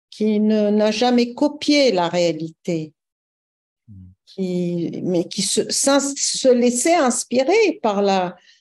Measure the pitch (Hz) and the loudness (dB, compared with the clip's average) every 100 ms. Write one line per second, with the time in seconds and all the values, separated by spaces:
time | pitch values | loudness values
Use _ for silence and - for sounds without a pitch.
0 | _ - 214 208 214 214 208 208 214 214 | _ -4 0 2 2 2 2 2 2 2
1 | 247 240 240 240 294 294 - 294 262 180 | 2 2 0 0 -2 -2 0 4 4 2
2 | 170 175 170 156 160 - - 165 156 _ | 0 0 0 -2 -8 -10 -6 -6 -6 _
3 | _ _ _ _ _ _ _ _ - 95 | _ _ _ _ _ _ _ _ -20 -20
4 | 92 _ _ - 185 180 175 175 165 - | -20 _ _ -8 -4 -2 -2 -4 -4 -6
5 | - 175 - - - 220 - - 277 277 | -2 -2 -2 -4 -2 -2 -2 -2 2 2
6 | 277 277 - - 262 240 247 240 330 339 | 0 -4 -6 0 2 4 2 0 2 2
7 | 254 233 - 240 269 440 403 - 214 202 | 2 -2 -4 -2 2 2 2 0 -2 0
8 | 196 190 175 - _ _ | 0 0 -2 -8 _ _